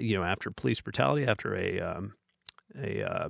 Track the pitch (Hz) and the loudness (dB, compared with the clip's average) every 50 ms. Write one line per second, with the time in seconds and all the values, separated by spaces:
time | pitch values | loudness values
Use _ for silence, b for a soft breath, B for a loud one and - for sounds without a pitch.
0 | 117 110 104 95 87 87 98 - - - - - - 127 117 - - - - - | 0 2 2 2 2 2 0 0 -2 -6 -6 -2 0 0 0 0 -2 -2 2 4
1 | 127 135 143 147 139 120 107 - - 107 101 92 95 95 92 92 87 85 87 85 | 4 4 4 4 4 2 2 2 0 -2 -2 0 0 0 0 -2 -2 -2 -4 -4
2 | 98 104 - _ _ _ _ _ _ - - _ _ - - 135 139 - - - | -6 -8 -10 _ _ _ _ _ _ -16 -16 _ _ -18 -12 -8 -6 -4 -4 -2
3 | - - - - - - | -2 -2 -2 -2 -4 -4